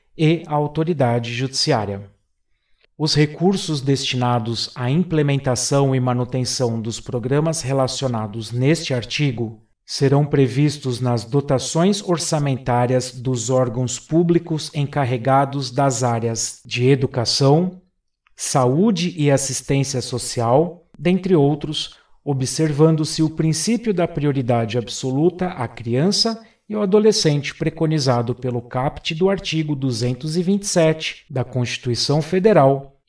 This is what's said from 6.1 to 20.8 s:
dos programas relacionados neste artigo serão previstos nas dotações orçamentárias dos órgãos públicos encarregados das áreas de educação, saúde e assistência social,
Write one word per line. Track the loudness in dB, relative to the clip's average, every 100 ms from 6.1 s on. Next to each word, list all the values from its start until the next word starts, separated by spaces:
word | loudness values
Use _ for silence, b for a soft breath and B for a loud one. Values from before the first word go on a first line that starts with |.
| 0 -2 -4 -4 -2 -2 -2
dos | -6 -8
programas | -8 -6 0 0 0 -2
relacionados | -2 0 -2 -2 -4 -2 -4 -8 -6
neste | 0 2 2 0
artigo | -4 -4 -2 -2 -2 -6 -8 _ _ -12
serão | -2 2 4 4
previstos | 4 2 4 0 0 -4 -2
nas | 0 -2
dotações | 0 -2 0 -2 0 2 2 2
orçamentárias | -2 -2 0 -2 0 -2 0 0 2 2 0
dos | -6 -4 -2 0
órgãos | 2 2 -2 -4 -6
públicos | 0 2 4 2 2 -4 -4 -4
encarregados | -2 0 0 0 2 2 2 -2 -4
das | 0 0 2
áreas | 0 0 -2 -4 -6 -10 -8
de | 0 4
educação, | 4 2 -2 -2 2 4 4 2 -6 _ _ _ _ _ -12
saúde | -4 0 2 4 2 2 -2 0
e | 2
assistência | 2 0 -6 -2 0 0 -4
social, | -4 -6 -6 -2 2 4 2 -4